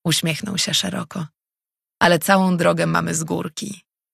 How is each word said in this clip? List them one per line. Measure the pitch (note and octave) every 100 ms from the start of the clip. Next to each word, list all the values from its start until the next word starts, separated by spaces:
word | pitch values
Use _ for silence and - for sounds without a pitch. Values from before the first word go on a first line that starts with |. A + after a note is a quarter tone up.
| E3+
uśmiechnął | D3+ E3 D3+ - F3+
się | -
szeroko. | E3 - F#3 E3+ - D3+ _ _ _ _ _ _ _
„Ale | F3 E3+
całą | - G3 F#3+ F3
drogę | E3+ E3+ E3
mamy | E3 E3+ D#3
z |
górki”. | E3 E3+ F#3 - - G3+ _ _ _